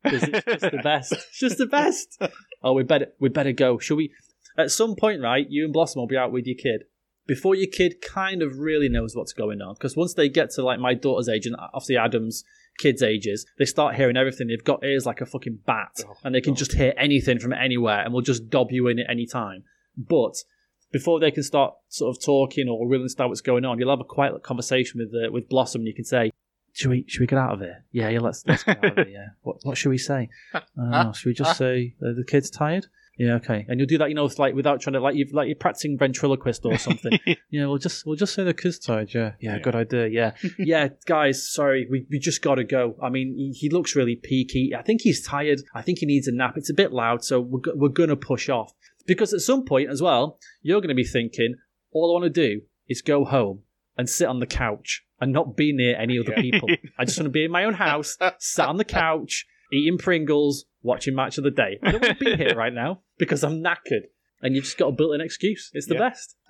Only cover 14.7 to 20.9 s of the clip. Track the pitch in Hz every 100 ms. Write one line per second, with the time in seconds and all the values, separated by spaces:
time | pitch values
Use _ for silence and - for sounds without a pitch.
14.7 | 143 135 135 123 113 120 131 120 113 -
15.7 | - 101 - - - 135 127 127 135 139
16.7 | - 135 - 143 143 135 120 120 131 127
17.7 | 120 117 104 113 123 123 123 113 143 127
18.7 | 127 123 117 117 120 117 127 104 95 -
19.7 | _ _ - 113 165 110 - - _ _
20.7 | _ _